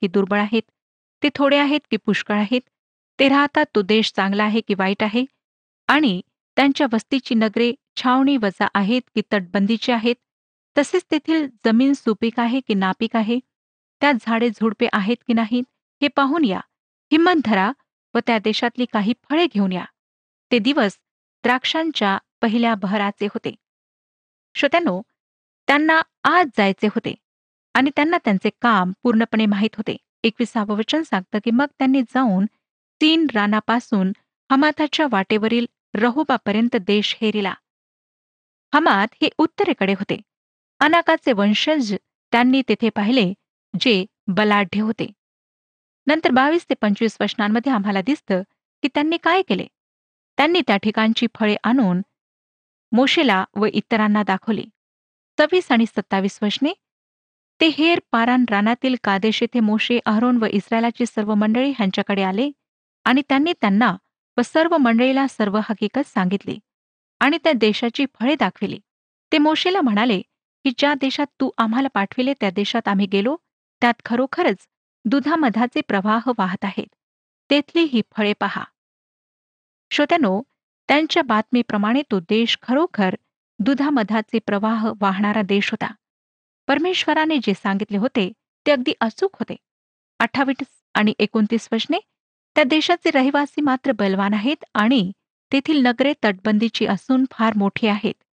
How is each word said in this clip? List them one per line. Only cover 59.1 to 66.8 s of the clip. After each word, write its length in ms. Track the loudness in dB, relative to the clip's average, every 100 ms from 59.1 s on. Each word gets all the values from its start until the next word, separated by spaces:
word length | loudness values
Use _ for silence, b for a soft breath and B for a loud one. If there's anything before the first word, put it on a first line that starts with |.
| 0 0 0
येथे 180 | -2 0
मोशे, 380 | 0 0 0 -2 0
अहरोन 300 | 0 2 0
व 100 | 0
इस्रायलाची 600 | -2 -2 -2 -2 -2 -4
सर्व 280 | -4 -2
मंडळी 360 | 0 2 0 0
ह्यांच्याकडे 520 | 0 -2 -2 -2 -2
आले 280 | -2 -2 -4 -6 _ _ _ _
आणि 180 | 0 0 2
त्यांनी 240 | 0 0
त्यांना 440 | 0 2 2 2 0 -10 _ _ -4
व 20 |
सर्व 320 | -2 0 2 2
मंडळीला 500 | 2 2 2 2 -2
सर्व 340 | -2 -2 -2
हकीकत 420 | -2 -4 -4 -4 -4
सांगितली 520 | -2 -2 -2 -6 -12 -16 _